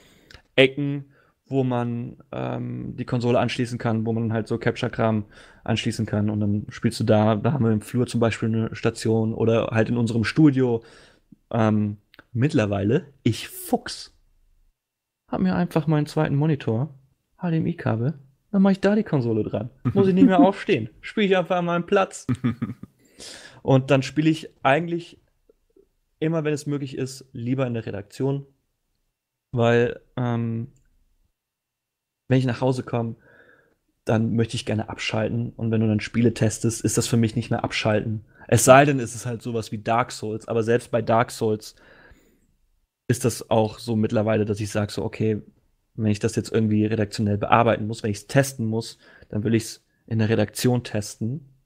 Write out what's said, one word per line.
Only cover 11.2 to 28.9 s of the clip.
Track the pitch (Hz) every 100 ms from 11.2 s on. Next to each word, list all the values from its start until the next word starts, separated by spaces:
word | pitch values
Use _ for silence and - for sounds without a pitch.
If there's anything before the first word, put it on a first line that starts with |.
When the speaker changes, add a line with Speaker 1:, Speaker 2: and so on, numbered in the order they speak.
| _ - -
Speaker 1:
Ähm, | 117 110 107 104 104 _ - -
mittlerweile, | 113 147 143 104 98 101 147 - _
ich | 120 - -
Fuchs, | - - 240 - - - _ _ _ _ _ _ _ _ _ _ _ _
hab | -
mir | 185
einfach | 180 175 160 151
meinen | 151 147
zweiten | 160 156 139
Monitor, | 156 139 - 113 151 - _ _ _ _
H-D-M-I-Kabel, | 180 160 - 170 120 113 123 165 - _ _
dann | 196
mach | 196
ich | 190
da | 196
die | 214
Konsole | 214 147 117 110
dran. | 107 104 120 - 123
Muss | 196 190
ich |
nicht | 185 185
mehr | 185
Speaker 2:
<laughs> |
Speaker 1:
aufstehen. | 190 190 - 147 110 -
Spiel | - -
ich | 196 185
einfach | 170 180
an | 175
meinem | 170 170
Platz. | 202 190 - - 123
Speaker 2:
<laughs> | 120 117 110 - - _ _ - - - - -
Speaker 1:
Und | - 135 135
dann | 135
spiele | - - 160
ich | 156 - _
eigentlich | 135 147 170 170 - - _ _ _ _ _ _ _ _ _ -
immer, | 156 165
wenn | 151
es | 147 147
möglich | 143 139 -
ist, | 131 - -
lieber | 120 117 131 123
in |
der | 117 110
Redaktion, | 101 101 - 135 139 139 _ _ _ _